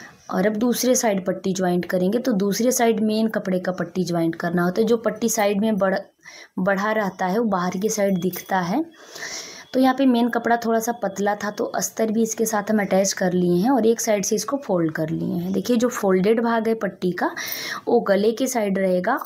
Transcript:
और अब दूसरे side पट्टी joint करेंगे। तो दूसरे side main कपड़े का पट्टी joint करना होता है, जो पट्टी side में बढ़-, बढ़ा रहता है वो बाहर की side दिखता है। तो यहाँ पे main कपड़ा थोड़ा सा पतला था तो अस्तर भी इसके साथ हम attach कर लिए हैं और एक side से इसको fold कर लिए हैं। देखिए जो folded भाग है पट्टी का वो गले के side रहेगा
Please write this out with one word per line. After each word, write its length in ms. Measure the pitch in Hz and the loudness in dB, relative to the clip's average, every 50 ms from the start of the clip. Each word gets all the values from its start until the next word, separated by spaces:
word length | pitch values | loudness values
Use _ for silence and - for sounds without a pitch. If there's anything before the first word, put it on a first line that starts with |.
| - - - - _ - | -20 -20 -20 -20 _ -4
और 160 | - 185 185 | -2 0 0
अब 100 | 214 214 208 | 0 2 2
दूसरे 360 | 247 247 226 - - 254 247 | 0 0 0 2 2 2 2
side 300 | 247 - 220 196 190 185 | 2 2 2 0 0 0
पट्टी 260 | 190 180 185 - 196 180 | -2 -4 -2 -2 -2 0
joint 300 | 190 185 180 175 180 175 | 0 2 2 2 0 0
करेंगे। 320 | - 190 180 180 190 214 240 | 0 0 0 2 2 0 0
तो 120 | 233 269 226 | 0 0 0
दूसरे 380 | 185 202 202 196 226 226 254 | 2 0 0 0 2 0 0
side 280 | 247 254 233 233 220 202 | 2 4 2 2 2 2
main 260 | 220 214 214 220 220 220 | 0 0 2 2 0 0
कपड़े 300 | - 208 196 190 185 180 | -2 -2 -2 -2 -2 -2
का 120 | 180 185 185 | -2 -4 -4
पट्टी 300 | 185 175 170 - 185 175 | -4 -6 -4 -2 -2 -2
joint 300 | 165 170 170 165 165 165 | 0 0 0 0 0 0
करना 280 | - - 170 175 175 175 | -2 -4 -2 0 0 0
होता 160 | 180 180 226 | 2 2 2
है, 60 | 226 | 2
जो 100 | 208 240 226 | 2 2 2
पट्टी 300 | - 214 208 - 233 220 | 2 -2 -2 -2 -2 -2
side 300 | - 226 202 202 208 196 | 0 0 0 0 2 2
में 160 | 220 220 214 | 2 0 2
बढ़-, 240 | 190 196 190 185 - - - _ _ - - - - - - _ 196 | 2 2 0 0 -2 -4 -8 _ _ -20 -20 -20 -20 -20 -10 _ -2
बढ़ा 320 | 185 196 196 185 202 214 220 | 0 0 0 0 0 0 0
रहता 320 | 220 208 185 185 - 190 | 0 -2 -2 -2 -2 -2
है 120 | 180 185 233 | 0 0 0
वो 60 | 247 | 0
बाहर 320 | 214 196 180 175 180 185 185 | 0 0 0 -2 -2 -2 -2
की 100 | 214 208 | -2 -2
side 300 | - 208 196 202 190 175 | 0 0 0 0 0 0
दिखता 400 | 180 180 180 - - - 196 185 | 0 -2 -4 -6 -6 -4 -2 -2
है। 240 | 175 175 202 294 330 - - - - - - - - - - - - - - - - - | 0 0 -2 -2 -2 -4 -10 -20 -20 -20 -16 -14 -12 -12 -12 -12 -14 -14 -16 -18 -14 -4
तो 80 | - 254 | 0 2
यहाँ 140 | 262 262 254 | 4 4 4
पे 100 | 262 277 | 4 4
main 220 | 262 233 233 240 233 | 4 4 4 2 0
कपड़ा 280 | 240 233 233 226 233 | 0 0 0 0 0
थोड़ा 220 | 233 - 226 226 226 | 0 2 0 0 0
सा 120 | 226 240 233 | 0 -2 -4
पतला 400 | - 202 196 196 196 202 202 208 | -4 -4 -4 -2 -2 -2 -2 -2
था 160 | 208 208 208 | -2 -4 -6
तो 140 | 202 - - | -4 -4 -6
अस्तर 440 | - - 196 190 - - - 226 220 | -4 -4 -4 -4 -4 -2 -2 -2 0
भी 100 | 208 226 | 2 0
इसके 220 | 226 220 - - 220 | 0 0 0 -2 -2
साथ 240 | 220 220 208 202 214 | -2 -2 -2 0 0
हम 100 | 220 214 | 0 0
attach 320 | 196 180 190 190 196 190 | 2 2 2 2 2 2
कर 200 | - - 190 185 | 0 0 0 0
लिए 240 | 175 180 180 180 175 | 2 2 2 2 2
हैं 140 | 175 196 262 | 4 4 4
और 160 | 277 233 214 | 2 4 4
एक 140 | 226 233 226 | 2 2 2
side 240 | - 226 208 202 185 | 0 0 0 0 0
से 120 | - 220 | 0 -2
इसको 200 | 202 - - 185 180 | -2 -2 -4 -6 -4
fold 340 | - - 190 175 165 156 | -2 -2 0 0 0 0
कर 180 | 151 156 156 160 | -2 -2 -4 -4
लिए 240 | 165 165 170 175 185 | -4 -4 -4 -4 -4
हैं। 180 | 175 170 185 | -4 -4 -2
देखिए 240 | 196 196 185 - 247 | -2 -2 0 0 2
जो 120 | 226 247 240 | 2 2 0
folded 500 | - - 214 196 185 190 180 214 226 233 | 0 0 0 2 2 4 4 2 2 2
भाग 260 | 226 233 233 226 220 226 | 0 0 0 0 0 -2
है 60 | 226 | -2
पट्टी 340 | 220 208 196 - - - 180 | -2 -4 -6 -6 -4 -4 -4
का 180 | 175 - 254 349 349 - - - - - - - - - - - | -2 -2 -2 -4 -4 -6 -8 -8 -10 -10 -8 -8 -10 -6 -2 2
वो 120 | 240 233 | 2 2
गले 300 | - 202 196 196 208 226 | 4 2 2 4 2 2
के 140 | 226 220 262 - | 0 0 -2 -2
side 300 | - 233 208 202 185 196 | 0 0 0 0 0 0
रहेगा 360 | 190 185 180 180 185 220 269 311 - | 2 2 2 2 0 0 -2 -2 -4